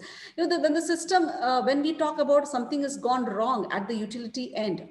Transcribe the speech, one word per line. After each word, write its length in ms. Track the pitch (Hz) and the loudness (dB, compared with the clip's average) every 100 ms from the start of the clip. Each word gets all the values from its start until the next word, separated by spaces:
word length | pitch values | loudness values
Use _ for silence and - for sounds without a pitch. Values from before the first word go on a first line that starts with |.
| - - - - | -14 -18 -12 -2
You 100 | 330 | 0
know, 80 | 339 | 2
the, 60 | |
when 120 | 302 | 2
the 80 | 320 | 2
system, 440 | 320 330 - 370 320 | 0 -2 2 2 2
uh, 360 | - 240 254 | 0 0 2
when 180 | 226 285 | 2 2
we 120 | 302 | 2
talk 260 | 320 302 311 | 0 0 0
about 280 | 277 285 285 | 4 4 4
something 340 | 254 233 294 | -2 -2 -2
has 120 | 277 185 | -2 -2
gone 300 | 233 254 233 | 0 0 0
wrong 440 | 196 233 240 180 | 0 0 0 -2
at 200 | 190 196 | -4 -2
the 40 | |
utility 600 | 226 208 240 233 262 247 - | -4 -6 -8 -8 -8 -6 -4
end 320 | 214 160 - | -2 -4 -4